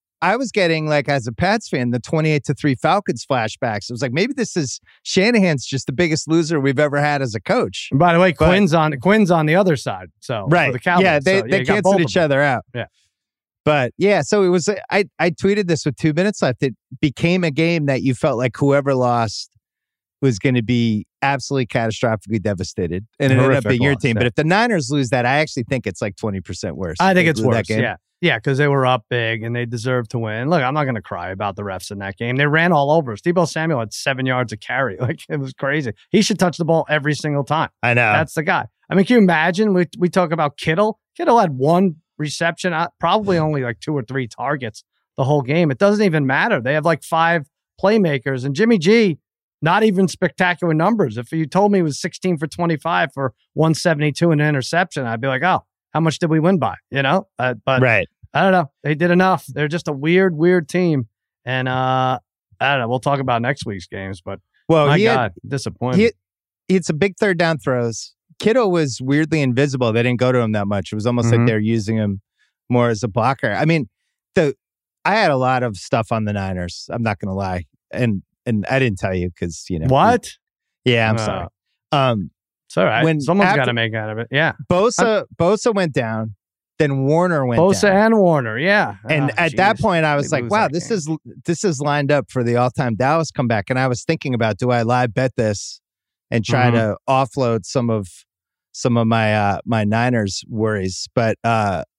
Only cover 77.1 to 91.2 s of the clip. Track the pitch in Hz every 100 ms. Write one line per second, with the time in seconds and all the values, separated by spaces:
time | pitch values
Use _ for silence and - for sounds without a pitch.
77.1 | 101 101 95 95 90 82 _ _ 98 120
78.1 | 98 - _ - 110 - 135 131 95 104
79.1 | 92 87 - 90 80 - 87 101 135 190
80.1 | 240 - - _ _ _ _ 127 117 110
81.1 | 113 107 95 87 - _ _ _ 147 131
82.1 | 113 90 - _ _ _ - 95 113 160
83.1 | 156 135 185 185 190 127 117 113 110 107
84.1 | 107 117 135 156 - 127 180 220 - 240
85.1 | 214 - - 170 214 247 202 175 131 117
86.1 | 110 110 104 _ _ _ - 151 135 135
87.1 | 156 180 160 127 120 180 190 208 196 226
88.1 | 226 185 156 117 110 170 208 143 101 107
89.1 | 156 143 127 170 - 196 220 220 170 156
90.1 | 143 143 147 120 208 185 156 - 208 147
91.1 | 160